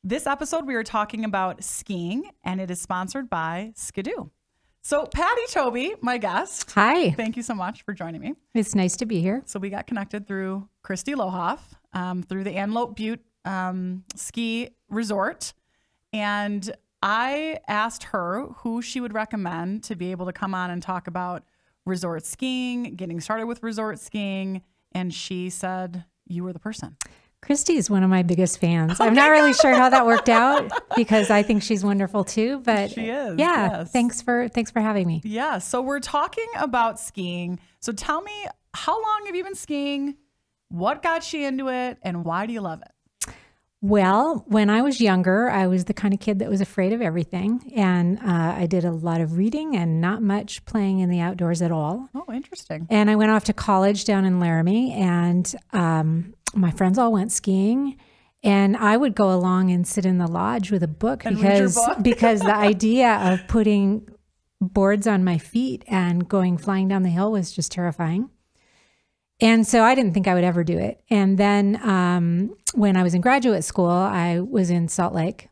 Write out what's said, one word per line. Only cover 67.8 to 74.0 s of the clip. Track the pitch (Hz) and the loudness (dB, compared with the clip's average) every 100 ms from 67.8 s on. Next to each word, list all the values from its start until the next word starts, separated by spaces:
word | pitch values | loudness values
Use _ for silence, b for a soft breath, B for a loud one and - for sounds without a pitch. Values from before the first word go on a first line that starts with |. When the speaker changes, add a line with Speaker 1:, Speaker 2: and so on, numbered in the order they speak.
| 175 156 165 175 262 _ _ _ _ _ _ _ _ _ _ _ | -4 -2 -2 -2 -4 _ _ _ _ _ _ _ _ _ _ _
Speaker 2:
And | 226 226 214 | 4 6 6
so | 240 | 6
I | 226 262 | 6 6
didn't | 214 | 2
think | 175 190 | 2 2
I | |
would | 180 | 4
ever | 175 175 170 | 4 2 0
do | - | 0
it. | - - _ | -2 -6 _
And | 214 190 190 | 4 4 4
then, | 202 202 196 214 233 | 4 4 2 2 0
um, | 190 180 180 170 170 202 415 - | 2 2 2 2 0 -2 -4 -4
when | 247 208 185 | 2 4 4
I | |
was | 180 | 4
in | 175 | 2
graduate | 240 269 247 190 | 4 4 4 2
school, | 151 - 175 | 0 0 2
I | 175 | 2